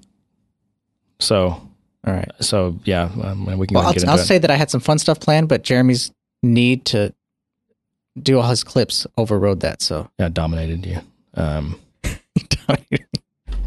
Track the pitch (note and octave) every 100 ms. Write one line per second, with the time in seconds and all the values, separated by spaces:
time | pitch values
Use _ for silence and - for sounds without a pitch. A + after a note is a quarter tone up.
0 | _ _ _ _ _ _ _ _ _ _
1 | _ - - G#2 F2+ E2+ - _ _ _
2 | - F#2 - - - G#2 F2+ E2+ - F#2
3 | F2 G#2+ G2 G2 F#2+ F#2+ F#2+ F#2+ F2+ E3
4 | F2+ E3+ F3+ F#3 D#3+ C#3 D3+ C3 - D#3
5 | - D3+ - D3+ D#3+ C3 - B2 B2+ A#2+
6 | - - _ _ B2 A#2 B2 B2+ - A2
7 | G#2 - _ _ _ _ _ _ _ _
8 | _ - C3+ C3 A#2+ A#2+ - C3 A2+ -
9 | - - A2 G#2 G2+ F#2+ - - - D#2
10 | - - F2 E2 D#2+ E2 D#2+ E2 F#2 E2+
11 | - _ _ - D#2+ D2+ D2+ F2 _ _
12 | - - _ - - - - C3+ - -
13 | - - _ _ - -